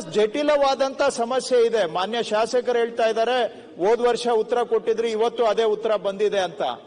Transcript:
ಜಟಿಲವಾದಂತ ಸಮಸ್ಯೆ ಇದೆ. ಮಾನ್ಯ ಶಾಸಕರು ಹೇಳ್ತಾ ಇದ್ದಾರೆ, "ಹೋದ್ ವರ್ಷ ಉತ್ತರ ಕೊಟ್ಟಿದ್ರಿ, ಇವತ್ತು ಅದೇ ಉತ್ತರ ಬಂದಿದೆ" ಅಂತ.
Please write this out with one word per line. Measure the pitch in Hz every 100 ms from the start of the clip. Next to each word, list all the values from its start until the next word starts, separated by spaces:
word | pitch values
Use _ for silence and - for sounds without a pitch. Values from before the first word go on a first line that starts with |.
| 175
ಜಟಿಲವಾದಂತ | 202 214 285 294 294 277 262 269 262
ಸಮಸ್ಯೆ | 277 240 233 254 240 247 226
ಇದೆ. | 220 170
ಮಾನ್ಯ | 180 190 233
ಶಾಸಕರು | - 214 226 247 247 240
ಹೇಳ್ತಾ | 233 233
ಇದ್ದಾರೆ, | 226 220 226 254 220 - - -
"ಹೋದ್ | 190 233
ವರ್ಷ | 240 226 233
ಉತ್ತರ | 220 226 240
ಕೊಟ್ಟಿದ್ರಿ, | 233 220 233 214 233
ಇವತ್ತು | 214 233 233 226
ಅದೇ | 202
ಉತ್ತರ | 220 208 220 208
ಬಂದಿದೆ" | 196 196 208 196
ಅಂತ. | 175 160 143 117